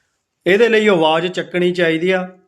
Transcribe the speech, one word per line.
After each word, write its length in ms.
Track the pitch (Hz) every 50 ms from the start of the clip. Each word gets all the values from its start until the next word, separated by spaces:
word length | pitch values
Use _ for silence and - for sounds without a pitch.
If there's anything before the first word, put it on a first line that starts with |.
| _ _ _ _ _ _ _ _ -
ਇਹਦੇ 220 | 170 196 208 240 220
ਲਈ 180 | 220 214 214
ਆਵਾਜ਼ 400 | 214 190 165 160 156 160 165 175
ਚੱਕਣੀ 460 | 185 185 180 165 - - 180 180 180
ਚਾਹੀਦੀ 380 | 175 180 175 165 165 160 175 185
ਆ। 280 | 185 185 185 185 - - _